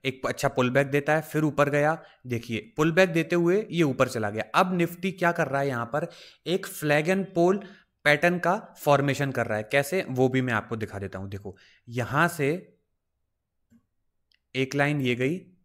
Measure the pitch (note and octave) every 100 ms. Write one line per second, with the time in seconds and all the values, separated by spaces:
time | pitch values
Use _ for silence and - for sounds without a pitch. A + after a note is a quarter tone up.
0 | C3+ C3 A#2+ B2 C#3 C3+ B2+ B2+ C#3 C#3+
1 | D3 D#3 D#3 - D3+ D3+ C#3+ C#3+ D3 E3
2 | - _ B2+ A#2+ - A2 G#2 - D#3 E3+
3 | F#3+ E3 D#3+ F3 E3+ F#3+ A3 E3 D#3 B2
4 | B2 A#2 G#2 A2 - D#3 F#3 F#3 E3+ F3
5 | G3 F#3+ E3+ E3+ D3 C3+ C#3 B2 A#2 C#3
6 | E3+ - - _ - F#3 F#3+ - D3+ D3
7 | D#3 F#3+ F#3 E3+ F3 G3 G3+ - _ _
8 | D3 D3 F3 F3+ E3+ G3+ - - - C#3+
9 | C#3 C3 C#3 B2+ A2+ G#2+ G#2+ C#3+ C#3 F#3+
10 | - B2+ B2+ C3 B2+ A2 G2+ A#2 G#2+ G2+
11 | G2 F#2+ G2 G2 G2+ - _ _ - A#2+
12 | A2 C3+ E3+ E3 C#3 F3 - _ _ _
13 | _ _ _ _ _ _ _ A#3 _ _
14 | _ _ _ _ _ B2+ C3 C#3+ C#3+ D3
15 | B2+ A#2+ C3 F#3 - _